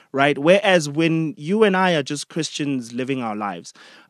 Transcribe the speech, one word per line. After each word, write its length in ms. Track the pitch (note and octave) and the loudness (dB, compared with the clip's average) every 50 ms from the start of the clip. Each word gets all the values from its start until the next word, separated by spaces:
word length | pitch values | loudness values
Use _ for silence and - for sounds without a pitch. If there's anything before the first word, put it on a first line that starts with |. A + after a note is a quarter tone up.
| _ _ - | _ _ -2
right? 260 | C3 C#3 D3 C#3+ C#3 | 2 2 2 2 2
Whereas 500 | C#3+ E3 F#3+ G3+ G#3+ G3+ F#3 F3 D3 D3 | 4 4 4 6 6 4 2 2 2 0
when 460 | C#3 D#3 E3 E3 E3 D#3+ D#3+ D3+ - | -2 0 0 2 2 0 -2 -2 -6
you 260 | - D3 D#3 G3 A3 A3 | -8 -6 -4 0 2 4
and 140 | G3+ F#3+ | 4 4
I 160 | F#3 F#3+ F#3 E3+ | 2 2 2 2
are 100 | D3+ C3+ | 0 -2
just 260 | - D3 C#3+ - - | -2 -6 -8 -8 -8
Christians 640 | - E3+ D#3+ - - - D3+ C#3+ C#3 B2+ A#2 A#2 A#2+ | -6 -6 -6 -6 -6 -6 -4 -4 -4 -4 -6 -6 -8
living 260 | A#2+ B2+ B2+ C#3 C3 A#2+ | -6 -4 -4 -4 -4 -4
our 140 | A2+ G#2 | -4 -6
lives, 380 | G#2 G#2 G2+ F2+ E2+ E2 - - - - - - - - _ | -4 -6 -6 -6 -8 -12 -18 -20 -20 -20 -20 -20 -20 -20 _